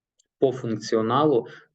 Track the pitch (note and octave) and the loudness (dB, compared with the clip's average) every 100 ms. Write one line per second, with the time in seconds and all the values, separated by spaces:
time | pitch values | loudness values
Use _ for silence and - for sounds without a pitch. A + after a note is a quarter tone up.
0 | _ _ _ - C3+ B2 B2 G#2+ - A2+ | _ _ _ 0 0 0 -6 -6 -2 -2
1 | A2 B2+ D#3 B2 - - _ | 0 2 2 2 -2 -12 _